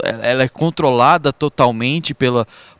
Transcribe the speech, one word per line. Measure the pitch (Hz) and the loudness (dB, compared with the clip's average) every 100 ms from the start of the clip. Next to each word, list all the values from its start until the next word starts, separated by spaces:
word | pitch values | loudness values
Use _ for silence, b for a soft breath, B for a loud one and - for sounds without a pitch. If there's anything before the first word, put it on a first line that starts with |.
ela, | - 113 113 | -8 -4 -2
ela | 131 | 0
é | 131 | -2
controlada | - 165 170 151 120 131 170 143 | -2 -4 0 0 4 4 4 0
totalmente | - 151 - 123 113 123 160 160 | -2 -4 0 0 0 -4 -4 -6
pela, | - 127 120 110 B B | -2 -2 0 -4 B B